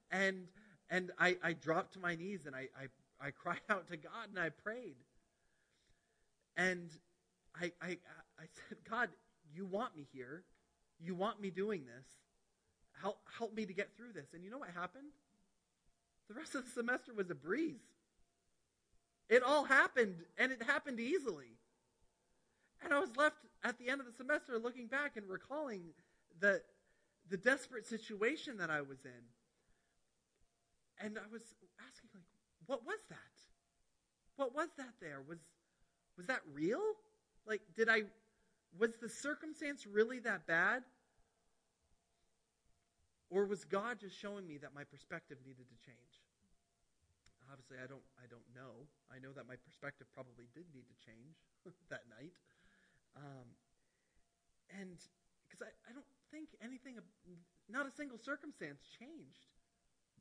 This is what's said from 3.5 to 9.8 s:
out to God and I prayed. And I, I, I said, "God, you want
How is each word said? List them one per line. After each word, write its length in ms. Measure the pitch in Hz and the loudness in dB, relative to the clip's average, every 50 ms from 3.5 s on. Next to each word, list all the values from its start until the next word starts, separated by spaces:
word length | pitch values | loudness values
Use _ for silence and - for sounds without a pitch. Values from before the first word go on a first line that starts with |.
| 170 - - - | -2 -2 2 2
out 160 | 214 185 165 156 | 2 2 2 -6
to 60 | 175 | -10
God 340 | 156 147 - 185 226 220 208 | -10 -10 -10 -10 -10 -10 -6
and 100 | 196 185 | -2 0
I 80 | 170 160 | 0 0
prayed. 480 | 151 - - 214 220 247 247 180 135 120 - _ _ - _ _ _ _ _ _ _ _ _ _ _ _ _ _ - _ _ _ _ _ _ _ _ _ _ _ _ | -2 -4 -6 -6 -6 -6 -8 -10 -14 -14 -20 _ _ -20 _ _ _ _ _ _ _ _ _ _ _ _ _ _ -20 _ _ _ _ _ _ _ _ _ _ _ _
And 340 | - 180 185 185 180 175 165 156 147 _ _ _ _ _ _ _ _ _ _ - 160 | 2 4 4 4 0 -4 -10 -14 -18 _ _ _ _ _ _ _ _ _ _ -8 -6
I, 100 | 175 170 170 - | -6 -6 -4 -6
I, 180 | 160 180 180 - - 110 156 160 - _ _ - | -6 -6 -6 -8 -10 -18 -20 -20 -20 _ _ -20
I 60 | 165 165 - - - - | -20 -18 -18 -18 -14 -14
said, 100 | 214 214 - - | -16 -16 -8 -4
"God, 180 | 220 240 240 180 - - _ _ _ _ _ 151 147 | 0 0 0 0 -2 -14 _ _ _ _ _ -16 -10
you 100 | 170 202 | -10 -6
want 320 | 185 185 202 | -4 -2 -2